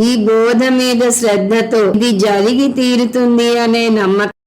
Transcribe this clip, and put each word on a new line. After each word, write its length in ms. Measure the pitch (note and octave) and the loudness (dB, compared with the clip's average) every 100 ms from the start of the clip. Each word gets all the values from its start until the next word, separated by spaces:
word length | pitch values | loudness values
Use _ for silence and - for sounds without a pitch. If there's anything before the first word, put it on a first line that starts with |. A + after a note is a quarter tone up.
ఈ 240 | A#3 B3 | 0 0
బోధ 380 | G#3+ A3 A#3 A#3 | 0 2 2 0
మీద 460 | B3+ B3+ B3+ A#3+ B3 | 0 0 0 0 0
శ్రద్ధతో 840 | A#3 A3+ G3+ G3 A3+ A3+ A3+ G3+ | 0 0 0 0 -2 0 0 0
ఇది 200 | G#3 A#3+ | 0 0
జరిగి 640 | G3 G#3 G3+ G#3+ B3+ C#4 | 0 0 0 0 0 0
తీరుతుంది 840 | B3 B3+ A#3+ A#3 B3 A#3+ A#3+ A#3 A#3+ | 0 0 0 0 0 0 2 0 0
అనే 300 | A#3 A3+ A3+ | 0 0 0
నమ్మకం. 420 | G#3+ F#3+ G3 G#3 - | 0 0 -2 -4 -8